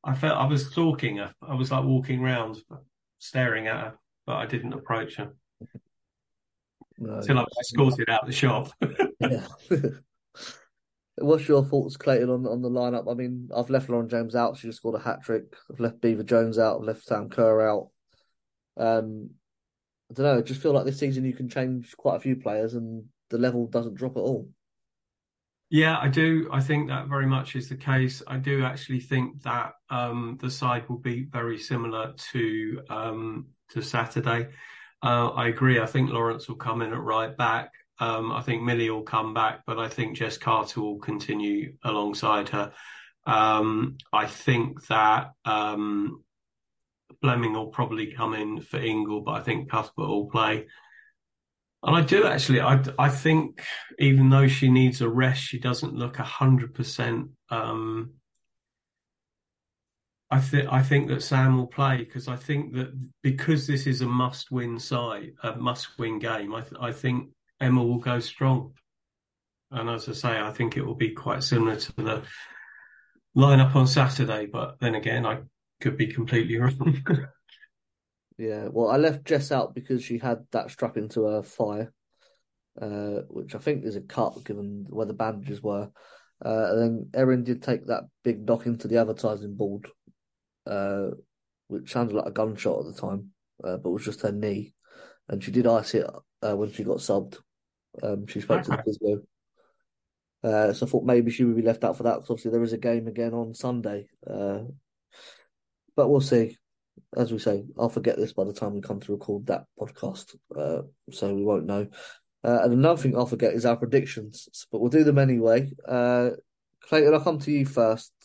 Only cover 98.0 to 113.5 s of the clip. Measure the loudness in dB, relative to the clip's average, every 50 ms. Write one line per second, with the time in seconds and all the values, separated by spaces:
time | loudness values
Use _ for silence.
98 | -4 -4 -4 -4 -6 -8 -8 -10 0 0 0 0 2 -2 -4 -2 -2 -4 -4 -2
99 | 0 0 0 0 -4 _ _ _ _ _ _ _ _ _ _ _ _ _ _ _
100 | _ _ _ _ _ _ _ _ -2 0 2 4 4 4 2 0 -2 0 0 0
101 | 4 4 4 4 4 2 0 2 2 2 2 2 2 2 2 2 0 -2 -2 0
102 | 0 -2 -2 -2 -4 -6 -6 -4 -4 -2 0 0 0 0 -2 -2 0 0 0 0
103 | -2 -6 -6 -4 -4 -4 -2 -4 -6 -6 -8 -6 -6 -4 -4 -4 -4 -6 -6 -8
104 | -10 _ _ _ -14 -10 -8 -6 -4 -4 -4 -6 -8 -10 -14 -18 _ _ _ _
105 | _ _ _ -20 -20 -20 -20 _ _ _ _ _ _ _ _ _ _ _ _ 2
106 | 4 6 6 4 4 4 4 4 4 2 -2 _ _ _ _ _ _ _ _ -20
107 | _ _ -2 -2 0 0 0 -2 0 0 0 0 -4 -8 -4 -2 -2 -2 -2 0
108 | 0 0 0 0 -2 -2 0 -2 -2 -2 -2 -6 -6 -6 -6 -6 -6 -6 -8 -8
109 | -4 -6 -6 -6 -4 -6 -6 -6 -2 -4 -4 -4 -4 _ _ -12 -12 -12 -10 -10
110 | -10 -10 -10 -10 -16 -20 -20 -20 _ _ -8 -6 -4 -2 -4 -4 -6 -10 _ _
111 | _ -18 -8 -6 -4 -2 -2 0 0 2 0 0 0 -2 -2 -2 -4 -4 -8 -20
112 | -20 -20 -20 _ _ _ _ _ 0 2 2 4 4 4 4 6 6 6 4 4
113 | 2 0 2 2 0 0 0 2 2 2